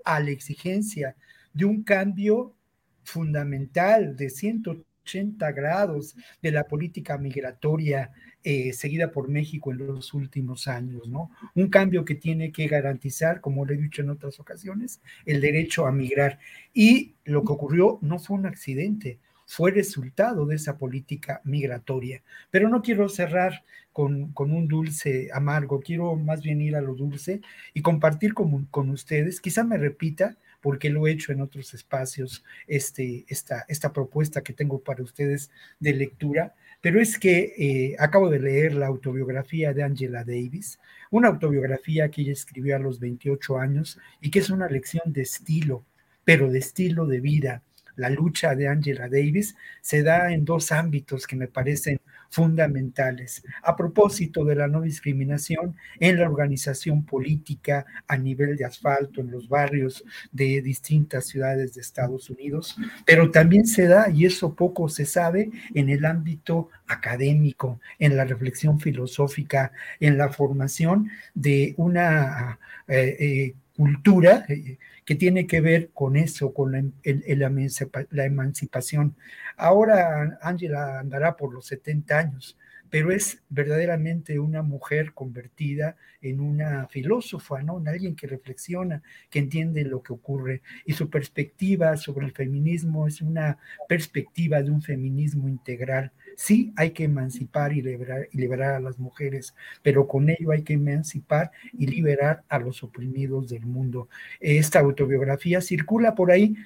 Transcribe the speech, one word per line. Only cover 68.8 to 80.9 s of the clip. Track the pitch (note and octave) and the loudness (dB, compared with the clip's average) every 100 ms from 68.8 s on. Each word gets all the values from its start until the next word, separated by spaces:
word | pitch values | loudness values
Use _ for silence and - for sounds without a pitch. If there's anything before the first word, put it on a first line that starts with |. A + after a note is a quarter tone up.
| D#3 B2 B2+ - C#3+ C#3 C#3 C3+ C3 - - - | 0 -4 -4 0 -2 -2 -2 -2 -2 -6 -16 0
en | D3+ C#3 | 4 4
la | C#3+ | 2
formación | C#3+ C#3 C#3 C3+ - E3 G3 G#3+ - - | 2 0 0 -2 0 2 2 0 -6 -12
de | - C#3+ C#3 C#3 - | -2 2 4 2 2
una, | E3+ F3 F3 D#3 C#3 C#3+ B2 A2+ - - - | 2 4 4 4 2 0 -6 -8 -16 -20 0
eh, | C3 C3 C#3+ | 2 2 0
eh, | D3 C3+ C3+ - _ - | 0 0 -2 -6 _ 2
cultura, | D3 C#3+ G#3 F#3 E3+ A3 - | 2 6 6 10 10 8 6
eh, | D3 B2+ C3 - - | -6 -6 -14 -20 -20
que | - D#3 | -4 2
tiene | F3+ F#3 F3 | 4 4 2
que | E3 | 2
ver | D#3+ E3 E3 | 4 4 2
con | - C3+ C#3+ | -4 0 2
eso, | E3 - C#3 | 2 0 -4
con | - C3 | 0 -2
la | C3+ | 0
em-, | C#3 - | -4 -4
el, | D#3 C#3 - | -2 -2 0
el | C#3 | 0
emancipa-, | C3+ C3+ C3+ - C#3 C#3+ C#3 | 2 0 -2 -4 -6 -8 -6
la | D3 C3+ | -4 -2
emancipación. | C#3 C3+ - C#3+ B2+ - D3 D3 - - - - - | 0 -2 -4 -6 -6 -2 0 0 -2 -14 -18 -16 0
Ahora | E3+ G3+ A3 G3+ E3+ D3+ D3+ - | 4 6 6 6 4 0 -2 -4
Angela | D#3+ F3+ E3+ D3 C#3+ | -6 -6 -4 -4 -6